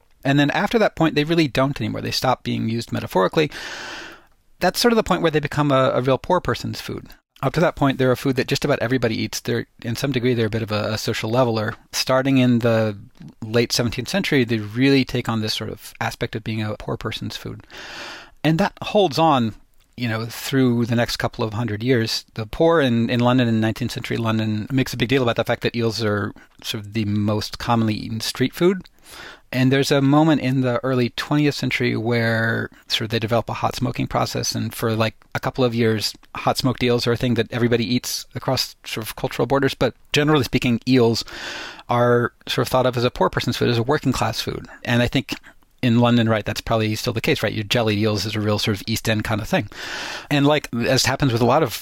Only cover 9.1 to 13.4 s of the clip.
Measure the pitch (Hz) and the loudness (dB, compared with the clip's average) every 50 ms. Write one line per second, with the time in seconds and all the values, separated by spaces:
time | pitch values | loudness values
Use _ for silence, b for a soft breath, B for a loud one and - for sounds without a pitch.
9.1 | 113 101 110 107 - - - - 120 113 - - _ - - 117 117 - - 143 | 0 -2 -4 -4 -6 -6 -4 -4 -4 -4 -4 -8 _ -10 -8 -6 -6 -2 -2 -2
10.1 | 131 123 113 127 123 117 113 104 113 110 113 104 107 104 107 107 107 107 - 123 | 0 0 2 0 2 2 0 0 -2 -4 -4 -2 -2 -2 -2 -2 -4 -4 -4 -4
11.1 | 110 - - 110 113 127 131 117 110 110 107 113 - - - _ - - - - | -4 -4 -2 0 2 2 2 2 2 0 -2 -4 -6 -10 -12 _ -6 -4 0 2
12.1 | 131 131 131 135 135 131 127 123 120 117 120 117 113 110 110 107 104 101 - - | 2 2 4 4 4 6 6 6 4 4 4 4 4 2 2 0 -2 -6 -12 -20
13.1 | _ - - - - - | _ -20 -20 -20 -16 -12